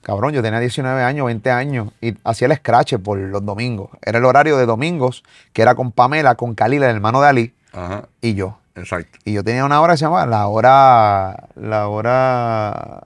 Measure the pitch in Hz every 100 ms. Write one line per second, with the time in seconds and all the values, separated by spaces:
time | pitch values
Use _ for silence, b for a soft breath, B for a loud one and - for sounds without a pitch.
0 | - 101 127 147 110 110 120 117 131 131
1 | 123 147 127 113 127 123 139 131 104 -
2 | 117 98 - 113 127 147 - 117 - 120
3 | 95 101 95 101 101 101 123 110 98 -
4 | - 113 127 123 151 143 120 113 156 170
5 | 127 - b b b - 113 123 127 110
6 | 123 151 143 123 120 110 110 143 135 110
7 | 104 127 143 135 117 - _ - 87 101
8 | - _ 117 98 95 107 _ - 87 90
9 | 82 _ - 104 101 123 139 147 165 165
10 | 156 180 135 110 101 107 131 135 135 120
11 | 107 98 95 - - - 110 107 104 104
12 | 113 127 131 123 117 113 107 - - -